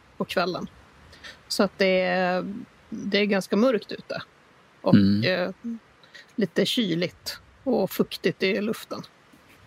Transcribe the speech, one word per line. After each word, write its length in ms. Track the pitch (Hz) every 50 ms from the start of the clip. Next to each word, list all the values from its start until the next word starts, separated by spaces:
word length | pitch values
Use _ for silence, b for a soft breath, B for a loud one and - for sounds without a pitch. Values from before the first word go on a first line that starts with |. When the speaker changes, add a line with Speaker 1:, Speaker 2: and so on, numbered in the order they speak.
| _ _ -
Speaker 1:
på 80 | - 196
kvällen. 420 | - - 190 175 185 165 - 202 - - - - - - - - - B B B B B B -
Så 160 | - - - 208
att 140 | 185 -
det 240 | - 196 190 185 185
är 520 | 185 180 180 185 185 180 180 180 180 196 202 - - - _ _ - -
det 260 | 226 - - 202 196 202
är 60 | 208
ganska 300 | 202 196 190 - - 208
mörkt 360 | 196 233 269 233 202 - -
ute. 300 | - - - - - - - _ _ _ _ _ _ _ _ _ _ _
Och, 120 | - - -
Speaker 2:
Mm. 300 | 202 196 196 202 107 113
Speaker 1:
eh, 280 | 180 185 180 180 190 185 _ - 233 233 226 _ _ _ _ B B B B B B -
lite 300 | - 202 - - 214 196
kyligt 720 | - - 254 220 180 160 170 180 165 - - - - - - - - - _ -
och 280 | 269 233 220 190 -
fuktigt 520 | - - 196 - - - - 185 - - 185
i 180 | 185 208 202
luften. 400 | 208 220 - - - - - 208 - - _ _ _ _ - - _ - - - -